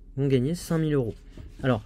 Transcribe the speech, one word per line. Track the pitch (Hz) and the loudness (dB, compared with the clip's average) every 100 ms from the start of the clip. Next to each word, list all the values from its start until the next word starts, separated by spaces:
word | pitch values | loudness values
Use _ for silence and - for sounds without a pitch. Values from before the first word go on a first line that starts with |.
| - 135 | -10 -2
vont | 139 | 2
gagner | 131 131 170 | 4 2 -2
cinq | - 165 | -2 0
mille | 156 | 2
euros. | 143 113 - - - - - | 2 0 -6 -14 -18 -16 -2
Alors, | 135 110 | 0 0